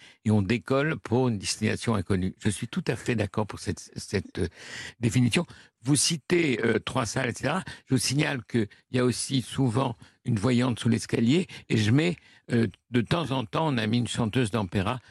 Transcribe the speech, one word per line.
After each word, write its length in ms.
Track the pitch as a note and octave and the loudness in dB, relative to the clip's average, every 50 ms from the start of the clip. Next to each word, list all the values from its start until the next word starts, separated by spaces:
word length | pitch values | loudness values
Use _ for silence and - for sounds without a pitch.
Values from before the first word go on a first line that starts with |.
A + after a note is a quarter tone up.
| - - - _ - | -18 -20 -20 _ 0
et 80 | A2 | 2
on 120 | G#2+ G#2+ G2 | 4 4 4
décolle 540 | F2+ A#2+ A2+ - - C3 C3+ C#3 D#3 D#3+ A#2+ | 2 0 0 0 0 0 0 2 0 -2 -4
pour 300 | - - A2+ B2+ C3 B2 | -4 0 0 2 2 2
une 100 | A2+ G2 | 0 -2
destination 560 | F#2 - - - G#2+ G#2+ G#2 - - - A2+ | -4 -6 -4 -2 0 -2 -2 0 -2 -2 0
inconnue. 400 | G#2 F#2 - G2+ F#2 F2+ F#2 - - | 0 0 0 0 0 0 -2 -4 -4
Je 120 | - G#2+ | -2 -2
suis 180 | G2 - - - | -2 -2 -4 -6
tout 160 | - F#3 E3 | -6 -4 -4
à 100 | - C3+ | -2 -4
fait 200 | - - - B2 | -2 -2 -2 -2
d'accord 320 | A2 G#2 G#2 - - G#2 - | 0 -2 -2 -2 -4 -4 -4
pour 120 | - - | -6 -8
cette, 300 | - - E2+ - - - - | -6 -6 -6 -6 -10 -12 -14
cette, 420 | - - - - G2+ - - - - | -14 -8 -4 -4 -4 -4 -4 -4 -4
euh, 100 | F2+ E2+ - - - - - - - - - - | -4 -4 -6 -8 -16 -16 -14 -14 -14 -14 -8 -4
définition. 480 | A#2 B2 G2+ B2+ B2 A#2+ - - E3+ - - - - _ _ _ - | -2 0 2 4 4 4 4 2 0 -2 -6 -18 -20 _ _ _ -2
Vous 120 | B2 D3 | 0 2
citez, 640 | C3 - - E3+ D#3 - - F3+ F3 E3 D3+ B2 G#2 A2+ | 2 2 0 -2 -4 -2 0 2 2 4 2 2 2 2
euh, 140 | A#2 A2 G#2+ | 2 2 0
trois 300 | - - - C3 B2+ G#2+ | -2 -2 -2 -2 -2 -2
salles, 220 | - C3 C3 B2 | -2 -2 -2 -2
et 40 | A2 | -2
cetera. 300 | - - B2+ D3+ F#3+ - - - - - - | -2 -2 -2 -2 -2 -4 -8 -12 -18 -4 -2
Je 80 | C#3 | 0
vous 40 | B2 | 0
signale 420 | - - B2+ C#3+ D3+ D3 C#3+ C3 A2 | 0 0 0 0 0 0 -2 -4 -6
qu'il 240 | - - A#2+ A2+ - - - _ _ | -2 0 0 0 -2 -4 -12 _ _
y 80 | - B2+ | 0 2
a 60 | B2 | 2
aussi 360 | B2 A#2+ - - - C3+ C3+ | 2 0 -2 -4 -2 -2 -2
souvent 540 | A2 - - - C#3 B2+ G#2 B2 C3+ C3 - - - - _ _ - | -2 -2 -2 0 0 0 0 0 -2 -2 -4 -8 -14 -20 _ _ -4
une 120 | B2 A#2+ G#2 | -2 0 2
voyante 400 | F#2 C3 B2+ A#2+ B2 B2+ A#2+ - | 2 2 4 4 2 2 0 0
sous 100 | - A#2 | 0 2
l'escalier 580 | A#2 A2+ - - - - A#2 A2+ C#3 F3+ F#3 - - - - - | 2 2 0 -2 -2 2 2 4 4 2 2 -2 -6 -14 -6 -2
et 80 | - A2+ | 0 2
je 120 | A2 G#2 | 4 4
mets, 280 | A#2 C#3+ D#3+ F3 E3+ - - _ - - _ - | 4 4 4 2 0 -4 -8 _ -20 -20 _ -2
euh, 160 | B2+ A#2 A2+ G#2 - - _ _ | 0 2 2 0 -2 -8 _ _
de 100 | A#2 B2 | 0 0
temps 300 | A2 - - E3+ E3 A#2 | 0 2 0 0 0 -2
en 140 | C3+ C3 B2 | -2 -4 -4
temps, 240 | - - C#3+ D#3+ D#3+ | -2 -2 -2 0 0
on 80 | C#3 A#2+ | 0 0
a 100 | A2 G#2+ | 0 0
mis 120 | A2+ A#2+ | 0 0
une 80 | A#2+ A2+ | 0 0
chanteuse 440 | - - B2 A2 - C3 C3 G#2 | -2 -2 -2 0 2 0 0 2
d'opéra 480 | - A#2 G#2 F2+ - G#2 F#2 G2+ B2+ B2+ - - | 0 -2 -2 0 0 0 0 0 -2 -4 -8 -14